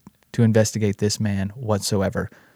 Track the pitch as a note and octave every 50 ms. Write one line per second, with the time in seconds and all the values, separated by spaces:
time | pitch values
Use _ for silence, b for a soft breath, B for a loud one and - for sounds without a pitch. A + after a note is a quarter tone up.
0 | _ - _ _ _ _ - - A#2 A2 A2 A2 G#2+ - - G#2+ A2 G#2 G2 -
1 | G#2 G2+ - - G#2+ G2+ G2+ G2 F#2+ G2+ G#2 C3+ C3 G#2+ G#2+ G2 - - - G2
2 | G2 G2 A2+ - B2+ - b b b b b